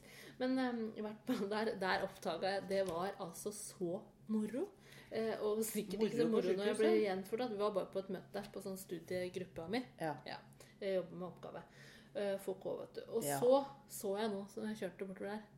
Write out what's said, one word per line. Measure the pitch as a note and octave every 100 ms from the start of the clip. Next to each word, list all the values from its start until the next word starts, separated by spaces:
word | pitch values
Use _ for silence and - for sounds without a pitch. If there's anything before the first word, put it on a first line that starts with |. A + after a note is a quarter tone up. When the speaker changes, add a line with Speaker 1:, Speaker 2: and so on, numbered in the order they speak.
| - - - -
Speaker 1:
Men, | B3+ C4
ehm, | B3+ A#3+ A3
vært | - G#3+ G#3+ -
på, | A3 G3+
der, | G#3 A3 F#3+
der | F#3 G3 F#3
oppdaget | - F#3+ E3
jeg, | F#3 G3 F#3
det | F#3+ F#3
var | E3 G3 G3
altså | F3 - G#3
så | G#3 - - F3 G3 - - -
moro. | G#3+ G#3 A#3+ G4 - - - -
Eh, | A3 A3 -
og | G#3+ G#3+
sikkert | A3 G#3 F3+ G3
ikke | A3 A#3
så | A3+
Speaker 2:
Moro | G#3+
på | F3+
Speaker 1:
moro | F#3+
når |
jeg | G#3 G#3+
Speaker 2:
sykehuset? |
Speaker 1:
blir | A3 A3
gjenfortalt. | G#3 F#3+ F#3+ A3+ B3
Vi | G3+
var | G#3
bare | F#3+ F3
på | F#3+
et | F#3+
møte | F3+ - G3+ G#3
på | F#3+
sånn | F#3+ F#3+
studiegruppa | - E3+ E3 F#3 F3+ F#3 F3 E3+ E3
mi. | A#3+ B3 -
Speaker 2:
Ja. | D#3+ C#3
Speaker 1:
Ja. | - - - - - -
Jeg | G3 F#3
jobber | E3+ E3+
med | F3+
oppgave. | - D#3+ E3 - - - - -
Eh, | - G3+ G3
for | G3
K, | F#3+ F3 -
vet | D3+
du. | - -
Og | D3+
Speaker 2:
Ja. | C#3+ C#3
Speaker 1:
så | A#3+ C4+ C#4 - -
så | - G3+ G3
jeg | A3
nå, | G3 G3+
som | A3+
jeg | G#3+ G#3+
kjørte | F#3 F3+ F#3+
bortover | F#3 G3+
der | G#3+ -